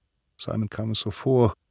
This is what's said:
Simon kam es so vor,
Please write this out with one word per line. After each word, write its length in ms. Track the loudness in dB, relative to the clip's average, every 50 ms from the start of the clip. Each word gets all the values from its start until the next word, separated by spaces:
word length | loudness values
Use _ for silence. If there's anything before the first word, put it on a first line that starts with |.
| _ _ _ _ _ _ _
Simon 320 | -14 -8 -6 -4 -4 -4 -6
kam 220 | -6 -6 -6 -6
es 100 | -4 -6
so 100 | -6 -6
vor, 440 | -8 -4 0 2 4 6 6 4 2 0 _ _